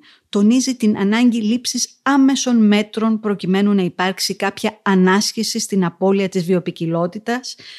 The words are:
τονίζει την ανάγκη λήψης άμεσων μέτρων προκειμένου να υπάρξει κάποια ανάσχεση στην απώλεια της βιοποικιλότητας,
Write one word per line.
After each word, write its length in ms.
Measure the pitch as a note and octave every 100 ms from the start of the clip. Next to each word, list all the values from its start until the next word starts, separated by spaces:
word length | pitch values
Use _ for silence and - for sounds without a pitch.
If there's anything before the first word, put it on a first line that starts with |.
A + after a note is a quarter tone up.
| _ _ _
τονίζει 460 | G3+ G#3 B3+ C4 B3
την 220 | G#3+ G3+
ανάγκη 440 | G3 A3 B3 A3+
λήψης 580 | G#3 B3 A#3+ B3 - _
άμεσων 680 | C4 C#4 C4+ C4+ B3+ A#3 G#3+
μέτρων 520 | G#3 G#3+ A3+ A3+ G#3+
προκειμένου 540 | G#3+ G3 F3 F#3+ G3+
να 80 | G3+
υπάρξει 540 | F3+ - F#3 F#3+ - G3
κάποια 440 | G3 G3+ G#3+ G#3+
ανάσχεση 800 | - F#3+ F#3 G3 - - G#3+ A3+
στην 260 | - G3 F3
απώλεια 440 | - F#3+ G3 F#3+
της 140 | F#3+
βιοποικιλότητας, 1120 | E3+ F3+ F3 E3+ E3 E3 F3 G#3+ A3+ B3 C4 - -